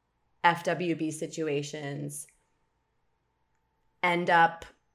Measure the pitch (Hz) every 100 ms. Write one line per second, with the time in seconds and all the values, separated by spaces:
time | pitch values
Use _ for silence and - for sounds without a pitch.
0 | _ _ _ _ 175 165 - 160 175 160
1 | 160 156 156 160 156 143 143 151 143 143
2 | 143 143 - _ _ _ _ _ _ _
3 | _ _ _ _ _ _ _ _ _ _
4 | 180 175 175 175 165 165 - - _